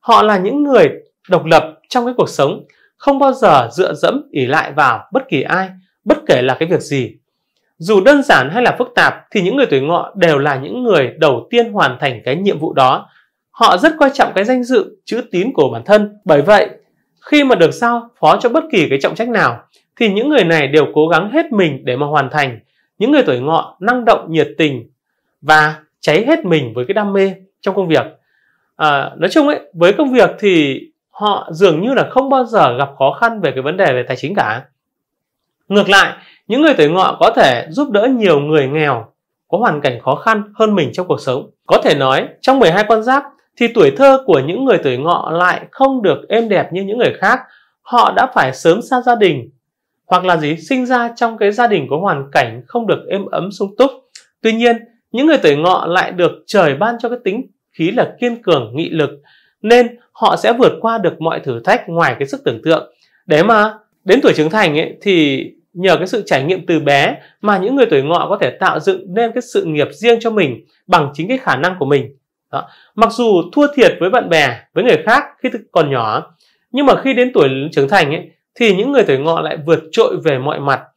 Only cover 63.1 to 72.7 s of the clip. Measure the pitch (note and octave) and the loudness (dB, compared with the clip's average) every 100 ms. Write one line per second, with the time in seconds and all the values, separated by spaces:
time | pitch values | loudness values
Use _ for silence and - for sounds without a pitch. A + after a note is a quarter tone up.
63.1 | _ - D3+ F#3+ A3+ G#3+ G#3+ _ _ - | _ -2 2 4 4 2 -2 _ _ 0
64.1 | G#3+ C#4+ D#3 D#3 G#3+ F#3+ D3 - - G#3 | 2 2 2 0 0 0 -2 -6 -6 -2
65.1 | F3+ D3+ C3 - - _ F3 F#3+ D#3 F3+ | 0 0 -2 -8 -16 _ -4 0 0 0
66.1 | A3+ G3 D3 C3+ F#3 - E3 C#3+ C#3+ D#3+ | -6 -2 -2 -2 -4 -2 -2 2 2 0
67.1 | C#4+ - _ G#3 G3 F#3+ C#4 A#3+ C#3+ C3+ | -4 -14 _ -2 0 0 0 2 2 0
68.1 | F3 D#3 G3+ D3 - F#3 D#3 D3+ F#3+ - | -2 -2 -2 -4 -2 -2 -2 -2 -4 -4
69.1 | F#3 A#3 A3+ B3 G#3+ F3+ D3+ C#3 - A3+ | -4 -2 -4 -6 -4 -4 -2 -4 -2 0
70.1 | A#3 A3+ G#3+ D#3+ A#2 _ _ _ F3 C#3+ | 0 0 -2 -2 -4 _ _ _ 0 0
71.1 | - E3+ C4 A#3 C3 E3+ F3+ C3+ C#3+ A#2 | -6 -6 -4 -2 -2 -2 -4 -2 -2 -2
72.1 | _ _ _ _ C3+ - | _ _ _ _ -12 -12